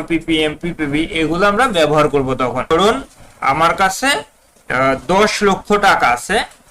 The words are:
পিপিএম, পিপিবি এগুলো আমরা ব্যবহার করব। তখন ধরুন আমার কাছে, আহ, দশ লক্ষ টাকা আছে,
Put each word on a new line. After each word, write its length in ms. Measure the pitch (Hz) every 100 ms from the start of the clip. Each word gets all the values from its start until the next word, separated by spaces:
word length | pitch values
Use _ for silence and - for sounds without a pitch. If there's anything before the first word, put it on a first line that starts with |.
| 156
পিপিএম, 440 | 160 160 156 156 147
পিপিবি 420 | 170 165 147 147 160 165
এগুলো 240 | 151 170 202
আমরা 140 | 202 254 180
ব্যবহার 280 | 147 151 147
করব। 140 | 139 131 127
তখন 200 | 127 123 117
ধরুন 240 | 165 202 262 - - - - 135
আমার 200 | 147 170 170
কাছে, 280 | 190 - 269 403
আহ, 800 | - _ _ _ - 127 135 131 -
দশ 180 | 190 208 - 202
লক্ষ 200 | 190 - 208 196
টাকা 180 | 165 131 120
আছে, 200 | - 214 285 - _